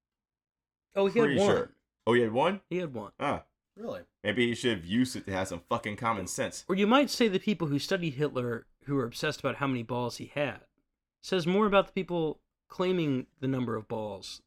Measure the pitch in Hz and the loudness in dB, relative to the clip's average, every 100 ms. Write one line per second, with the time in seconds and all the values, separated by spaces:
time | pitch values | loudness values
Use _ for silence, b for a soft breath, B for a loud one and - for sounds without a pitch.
0 | _ _ _ _ _ _ _ _ _ - | _ _ _ _ _ _ _ _ _ 0
1 | 196 185 147 139 202 - - _ _ _ | 2 4 4 4 4 4 0 _ _ _
2 | - 120 117 117 165 196 - 175 170 117 | 2 4 4 2 2 0 -4 -6 -6 -8
3 | 98 - 143 90 - _ _ - 233 92 | -12 -6 -4 -4 -8 _ _ -14 -12 -12
4 | - _ 104 107 120 113 120 101 85 113 | -14 _ -2 2 2 2 0 0 0 2
5 | 127 104 - 95 92 85 - 117 110 104 | 2 -2 -4 -2 -2 -6 -4 -4 -4 -4
6 | 113 107 90 - 110 - - 190 202 262 | -2 -2 -4 -4 -6 -6 -4 2 4 4
7 | 269 - 233 185 - 196 160 143 - 190 | 4 2 2 2 0 -2 0 -2 0 -2
8 | 170 131 147 127 123 113 - _ - 139 | -2 -2 -2 -2 -4 -4 -8 _ -4 -2
9 | 120 - 156 - 135 110 139 127 113 123 | -2 -2 -4 -2 -4 -2 -2 -2 -2 -4
10 | 120 - - 143 139 98 - _ _ _ | -4 -6 -8 -4 -4 -6 -14 _ _ _
11 | _ _ - 190 160 190 214 196 180 196 | _ _ -4 0 2 4 4 4 4 0
12 | 175 175 156 - _ _ _ - 185 185 | -2 0 -2 -4 _ _ _ -2 0 2
13 | 151 131 - _ 131 131 117 110 104 113 | 2 0 -2 _ -2 -2 -2 -4 -6 -6
14 | 107 98 95 - | -6 -8 -12 -16